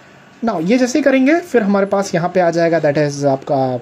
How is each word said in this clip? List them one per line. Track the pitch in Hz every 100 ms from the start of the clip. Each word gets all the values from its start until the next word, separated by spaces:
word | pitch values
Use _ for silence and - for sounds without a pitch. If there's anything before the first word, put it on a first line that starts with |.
| - - - - 226
now | 180
ये | 170 247
जैसे | 247 302
ही |
करेंगे | 277 262 262 339
फिर | 359 240
हमारे | 202 202 196
पास | 202 196 170
यहाँ | 175
पे | 185
आ | 170
जाएगा, | 170 170 165
that | 151 147
is | 147 143 143
आपका | 135 - 139 131 123